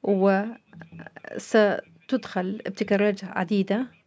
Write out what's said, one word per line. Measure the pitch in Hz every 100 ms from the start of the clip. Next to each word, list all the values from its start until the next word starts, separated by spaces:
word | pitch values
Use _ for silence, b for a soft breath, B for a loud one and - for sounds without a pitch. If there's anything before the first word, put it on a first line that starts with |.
وستدخل | 208 202 190 196 214 233 _ 170 165 165 - - - - - 226 208 185 - - _ 254 - - 185 208 -
ابتكارات | 196 202 202 208 202
عديدة | 185 - 175 208 190 202 254 -